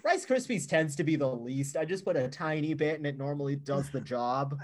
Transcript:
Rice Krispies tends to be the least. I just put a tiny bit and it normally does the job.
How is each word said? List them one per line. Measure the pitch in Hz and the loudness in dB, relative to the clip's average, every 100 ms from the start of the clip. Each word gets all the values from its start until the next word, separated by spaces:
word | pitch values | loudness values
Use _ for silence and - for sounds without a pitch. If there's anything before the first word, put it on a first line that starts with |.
Rice | 311 359 - | 2 2 4
Krispies | 254 - 214 - | 0 2 -2 2
tends | 165 156 143 | 2 4 2
to | |
be | 156 151 | 2 2
the | 135 | 2
least. | 120 120 135 139 160 | 0 -2 -2 -2 -2
I | 160 | -2
just | 190 190 | -2 0
put | 160 | 0
a | 131 | 0
tiny | - 160 156 151 | -2 -2 0 0
bit | 147 151 156 | 0 0 0
and | 147 | -2
it | 139 | -4
normally | 139 147 139 143 | -4 -2 -2 -2
does | 143 143 143 | 0 -2 0
the | 131 | -4
job. | 110 123 123 131 139 143 | -4 -2 0 0 0 -4